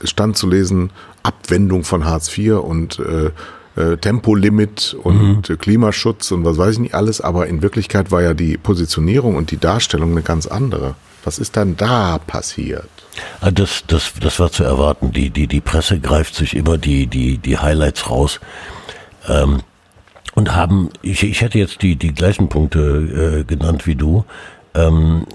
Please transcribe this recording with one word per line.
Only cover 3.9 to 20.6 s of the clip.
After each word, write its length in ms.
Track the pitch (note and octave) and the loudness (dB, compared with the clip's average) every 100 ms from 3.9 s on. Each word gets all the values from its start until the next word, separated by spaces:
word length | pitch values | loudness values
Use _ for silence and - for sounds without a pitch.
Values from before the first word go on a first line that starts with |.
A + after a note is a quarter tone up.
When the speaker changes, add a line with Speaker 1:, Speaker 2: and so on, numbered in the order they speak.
| E2+ | 0
Speaker 1:
Tempolimit 1000 | G#2 A#2 A2+ G#2 G2+ G#2 G#2+ - - - | 0 0 2 4 4 4 0 -2 -8 -4
und, 180 | F2 G2 | 2 4
Speaker 2:
Mhm. 200 | G#2 G2+ F#2+ | 6 4 0
Speaker 1:
äh, 80 | D#2+ | -4
Klimaschutz 760 | - A2+ A2 - A#2 - - | 2 2 2 2 -2 -2 -4
und 140 | F2+ E2+ | 0 0
was 120 | D#2+ | 2
weiß 180 | F#2+ A2 | 2 2
ich 40 | |
nicht 160 | A#2+ F2 | -2 0
alles, 240 | A2 A2 | 0 -2
aber 280 | - F2 E2+ | -2 -2 -2
in 140 | E2+ | 0
Wirklichkeit 500 | F#2+ A2 F#2+ G2+ F2+ | -2 -2 -2 0 0
war 100 | F2+ | 2
ja 120 | F2 | 2
die 240 | D#2+ E2 D#2 | 0 0 -2
Positionierung 800 | - F#2 D#2+ - D#2+ B2+ B2 D#2 | 0 0 0 0 2 2 2 0
und 160 | D#2 | -2
die 60 | D#2 | -2
Darstellung 540 | E2 - - D2+ E2 | 0 0 0 0 0
eine 100 | E2+ | 0
ganz 260 | D#2+ E2 - | 0 -2 -2
andere. 480 | G#2 C3 F2 C2 - - - - | -4 -2 -2 -6 -8 -16 -12 -8
Was 140 | - | -6
ist 180 | - A2+ | -4 -2
dann 180 | G2+ D#2+ | 0 0
da 420 | G#2+ B2 G2 D#2+ | 0 0 0 -2
passiert? 680 | - - - - - C2 - _ - - - - | -6 -10 -8 -8 -6 -8 -10 _ -20 -16 -16 -4
Speaker 2:
Ah, 100 | F#2+ | 0
das, 320 | F2+ F#2+ - - | 2 0 -2 -2
das, 260 | E2 - - | -2 -2 -4
das 180 | C#2+ - | -2 0
war 120 | F2 | 0
zu 120 | - | 2
erwarten. 480 | C2 C2+ D2 - B1+ | 0 2 2 0 -2
Die, 200 | A#1 B1+ | -2 -2
die, 160 | - C2+ | 0 0
die 140 | C2+ | 0
Presse 380 | - D#2+ - F2+ | 0 0 0 0
greift 360 | - D#2 D#2+ - | 0 0 0 -2
sich 200 | C#2+ - | -2 0
immer 220 | D#2+ D#2+ | 0 0
die, 300 | D2 C3+ C3+ | 2 0 0
die, 320 | B1+ B1+ G#2+ | -2 -2 -2
die 180 | C2+ - | -2 0
Highlights 520 | D2+ D#2 C#2+ - - | 0 2 0 -2 -4
raus. 300 | A#1+ D2 - - - - - - - - - - | 0 0 -2 -14 -18 -16 -18 -18 -20 -20 -14 -2
Ähm, 340 | C#2+ C#2 C#2 - _ _ _ _ - - | 0 2 0 -2 _ _ _ _ -20 -6
und 220 | - G#2+ | 0 2
haben, 340 | E2+ | 2